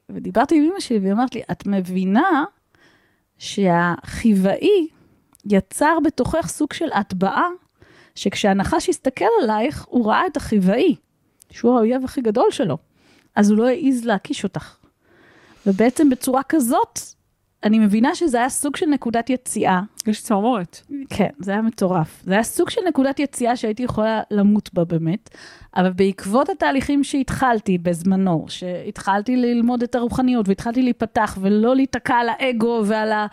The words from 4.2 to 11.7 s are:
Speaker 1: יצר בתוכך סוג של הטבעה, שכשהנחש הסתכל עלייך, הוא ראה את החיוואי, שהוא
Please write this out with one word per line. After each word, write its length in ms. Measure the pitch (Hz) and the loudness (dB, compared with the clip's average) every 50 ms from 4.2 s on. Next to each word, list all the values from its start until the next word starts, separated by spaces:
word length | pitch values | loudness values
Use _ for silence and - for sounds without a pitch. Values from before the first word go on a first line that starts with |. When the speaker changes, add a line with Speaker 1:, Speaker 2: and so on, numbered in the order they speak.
| - 226 208 190 185 196 190 - - 359 415 381 311 320 _ _ _ _ _ _ _ _ _ _ - | 2 2 4 4 2 2 0 0 2 2 2 2 2 -2 _ _ _ _ _ _ _ _ _ _ -4
Speaker 1:
יצר 520 | 202 254 294 - _ - - 294 302 339 330 294 | 0 0 0 0 _ -4 0 0 2 2 2 0
בתוכך 420 | 311 - - 247 - - 320 - | 0 0 -2 -2 -2 -2 -4 -4
סוג 260 | 170 - - 302 - - | -4 -4 -4 -4 -4 -4
של 160 | - 339 294 - | -4 -4 -2 -2
הטבעה, 540 | 202 208 - 190 180 190 190 - - 320 349 359 359 _ _ _ _ _ _ _ - - _ - | -2 -2 -2 -2 -2 -2 0 0 0 -2 -2 -4 -8 _ _ _ _ _ _ _ -20 -20 _ -10
שכשהנחש 760 | - - 202 - - - 202 196 196 185 - - 349 - - | -6 -6 -6 -4 0 0 2 2 2 0 0 -2 -2 0 -2
הסתכל 360 | 311 - - 269 - - - 440 466 427 294 | -4 -2 -2 -4 -2 0 0 2 2 2 2
עלייך, 420 | 214 214 214 226 302 269 - - - | 2 0 0 -2 -2 -4 -6 -8 -4
הוא 180 | - 254 226 | -2 0 0
ראה 200 | 214 220 - 339 | 2 2 2 0
את 100 | 370 - | 0 -2
החיוואי, 580 | 285 - - 226 208 180 185 202 247 359 349 226 - _ _ _ _ _ _ _ _ _ _ | -4 -4 0 0 2 4 2 2 2 2 2 0 -2 _ _ _ _ _ _ _ _ _ _
שהוא 240 | - - - 233 | -8 -2 0 2